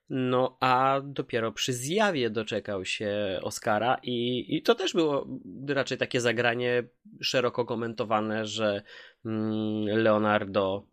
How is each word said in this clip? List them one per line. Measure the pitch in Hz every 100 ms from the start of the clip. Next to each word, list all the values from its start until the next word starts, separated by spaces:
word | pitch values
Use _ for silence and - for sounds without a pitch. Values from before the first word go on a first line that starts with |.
| -
no | 139 127 127 127 -
a | 127 127 135 139
dopiero | 143 139 139 120 113
przy | 107 -
Zjawie | 123 131 190 208 160 117
doczekał | 107 107 110 104 101 92
się | - 107 104 104 95
Oscara | - - - 107 113 127
i, | - 120 120 123 - 156
i |
to | - 240
też | 381
było | 190 156 139 127 131 - 92 139
raczej | 139 127 131
takie | 123 127
zagranie | 120 117 120 117 123 123 123 _ - -
szeroko | - 135 123 - 117
komentowane, | 113 117 113 110 110 107 107 107
że, | 104 107 101 - - - _ 113
mm, | 110 110 107 107 107 107
Leonardo | 107 113 107 107 104 101 98 95 98 -